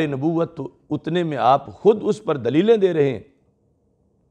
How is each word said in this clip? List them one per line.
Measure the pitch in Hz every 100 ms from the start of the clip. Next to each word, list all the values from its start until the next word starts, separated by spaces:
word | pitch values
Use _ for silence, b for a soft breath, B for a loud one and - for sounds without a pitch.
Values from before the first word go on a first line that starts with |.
| 156
نبوت | 135 151 165 165 -
تو | 131 - _
اتنے | 147 - 175
میں | 165 139
آپ | 113 139 -
خود | 98 196 220
اس | 196 208
پر | - 147
دلیلیں | 117 143 208 226
دے | 190
رہے | 160 139
ہیں، | 110 - _ _ _ _ _ _ _ _ _ _